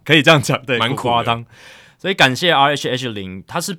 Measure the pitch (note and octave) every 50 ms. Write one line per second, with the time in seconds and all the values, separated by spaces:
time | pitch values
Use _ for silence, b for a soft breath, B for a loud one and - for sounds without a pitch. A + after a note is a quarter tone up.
0 | _ - D3 D#3+ C3+ D#3+ E3 D3 - - C#3 A2+ - B2 C3 A2+ A2+ A#2+ C3 A2
1 | - B2 A#2 A#2 A2+ A2+ A#2 A#2 A#2 B B B B B B B B B B B
2 | - F3 F#3+ - - C3 B2+ A#2+ E3+ F3 D#3+ C#3+ C#3 C#3+ D3 C3+ - D3 B2+ B2+
3 | B2+ B2 A2 G#2 F#2+ F#2 F#2 F#2+ F2+ _ - E3+ E3+ - F#3+